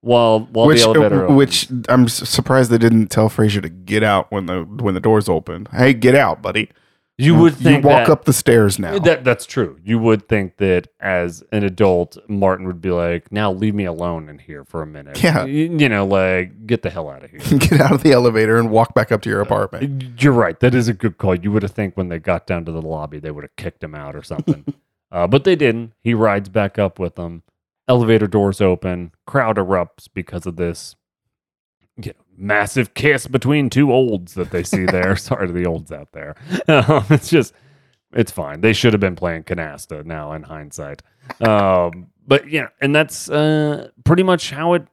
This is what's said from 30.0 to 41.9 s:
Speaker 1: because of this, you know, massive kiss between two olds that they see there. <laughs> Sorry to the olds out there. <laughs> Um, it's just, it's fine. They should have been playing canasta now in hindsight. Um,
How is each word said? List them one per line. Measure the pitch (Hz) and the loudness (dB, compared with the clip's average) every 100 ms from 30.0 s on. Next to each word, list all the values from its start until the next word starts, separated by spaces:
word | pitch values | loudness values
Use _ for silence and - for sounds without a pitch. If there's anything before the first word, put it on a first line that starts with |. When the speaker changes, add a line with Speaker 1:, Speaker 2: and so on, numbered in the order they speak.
| _ | _
Speaker 1:
because | - 85 90 | -14 -12 -10
of | 90 82 | -12 -6
this, | 87 85 - _ _ _ _ _ _ _ _ _ _ - | -6 -6 -14 _ _ _ _ _ _ _ _ _ _ -16
you | - | -16
know, | - _ _ | -16 _ _
massive | 98 104 104 135 117 | -4 -2 -2 -2 -4
kiss | - 143 139 - | -2 0 0 -2
between | 127 120 147 135 | -4 0 0 0
two | 123 143 | 2 2
olds | 127 127 104 87 | 2 2 -2 -8
that | - 87 | -10 -6
they | 90 | -6
see | 85 98 | -4 -4
there. | 92 92 90 98 | -2 0 0 -2
<laughs> | |
Sorry | - - 92 | -4 -6 -4
to | |
the | 87 87 | -4 -4
olds | 82 78 | -6 -10
out | 78 73 | -18 -18
there. | - - - 156 | -18 -18 -18 -10
<laughs> | 180 - | -8 2
Um, | 151 - - 101 | 2 4 0 2
it's | 151 - | 0 2
just, | 165 117 _ _ _ _ _ _ | 0 0 _ _ _ _ _ _
it's | 120 113 | -4 -4
fine. | - 73 76 | -4 -12 -2
They | 107 | 0
should | 107 120 | 2 2
have | 107 | 2
been | 98 87 | 0 -4
playing | 90 82 | -6 -6
canasta | 78 90 78 71 - 76 | -8 -8 -8 -12 -16 -16
now | 78 80 76 | -12 -12 -12
in | 78 | -14
hindsight. | 71 78 76 - 73 71 _ _ 131 - | -16 -18 -18 -16 -16 -16 _ _ -20 -4
Um, | 113 107 98 92 87 | 0 0 2 0 0